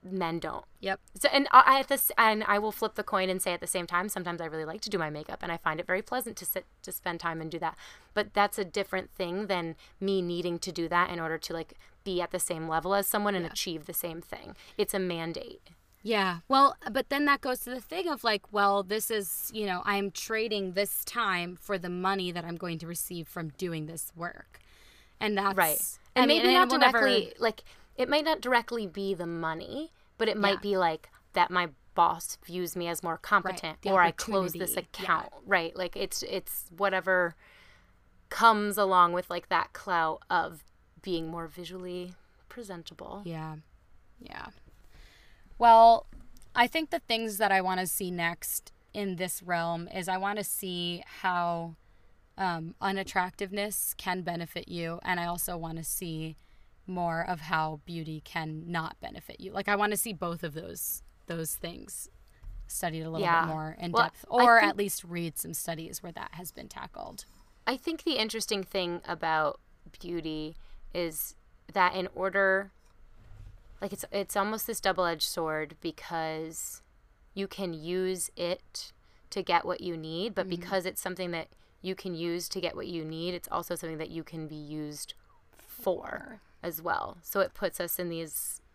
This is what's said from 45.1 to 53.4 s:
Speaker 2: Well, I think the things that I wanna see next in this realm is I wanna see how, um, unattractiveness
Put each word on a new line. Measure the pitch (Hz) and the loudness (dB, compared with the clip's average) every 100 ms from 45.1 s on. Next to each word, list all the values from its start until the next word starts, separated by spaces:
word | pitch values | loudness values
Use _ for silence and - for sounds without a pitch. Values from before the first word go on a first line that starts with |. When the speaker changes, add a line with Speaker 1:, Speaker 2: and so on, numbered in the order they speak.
| - - - - - | -20 -20 -20 -20 4
Speaker 2:
Well, | 233 226 233 226 - - - - - | 10 12 12 10 4 -18 -18 -18 -6
I | - 240 | 2 4
think | 330 311 | 4 -2
the | 339 | -4
things | - 226 226 202 | -2 -2 0 0
that | 214 | 4
I | 190 | 4
wanna | 185 185 185 | 2 0 -2
see | - 185 | -2 -4
next | 180 170 170 - - - - _ | -2 -2 -2 -6 -6 -8 -20 _
in | 208 202 175 | -4 -4 -2
this | 180 - | -4 -6
realm | 180 170 170 170 170 | -2 0 0 -2 -4
is | 190 185 | -6 -2
I | 185 | -2
wanna | 196 208 | 0 -2
see | 202 - 190 180 175 175 - - | -4 -4 -4 -2 -2 -4 -10 -4
how, | 185 180 175 170 165 165 - - - - _ - | 0 0 0 -2 -6 -12 -20 -20 -20 -20 _ -4
um, | 190 170 160 - | -2 -2 -6 -4
unattractiveness | 196 196 - 196 180 - | -2 -2 0 0 0 -4